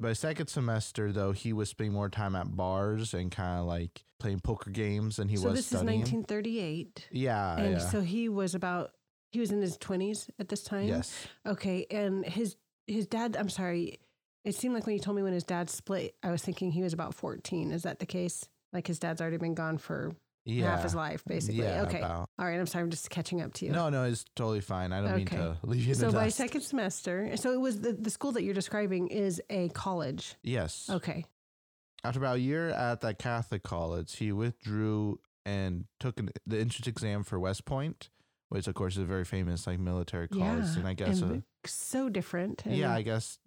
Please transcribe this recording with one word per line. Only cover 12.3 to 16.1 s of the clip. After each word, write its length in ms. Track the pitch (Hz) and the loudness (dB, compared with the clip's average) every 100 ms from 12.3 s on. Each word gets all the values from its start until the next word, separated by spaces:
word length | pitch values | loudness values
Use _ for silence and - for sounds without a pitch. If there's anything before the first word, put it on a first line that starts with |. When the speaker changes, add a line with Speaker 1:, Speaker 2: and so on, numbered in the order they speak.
| 180 220 - _ _ - | 0 -2 -4 _ _ -4
Speaker 2:
his 200 | 220 190 | -2 0
dad, 300 | 226 240 214 | 0 0 0
I'm 100 | 202 | -2
sorry, 520 | 185 185 175 170 - _ _ _ _ | 0 0 0 -2 -6 _ _ _ _
it 120 | 208 202 | -4 0
seemed 180 | 254 | 0
like 120 | 240 214 | 0 2
when 80 | 208 | 0
you 40 | |
told 160 | 208 202 | 2 2
me 60 | |
when 100 | 196 | 2
his 120 | 180 | 2
dad 260 | - 180 175 | 0 -2 -2
split, 460 | - - 196 131 | -6 -2 -2 -2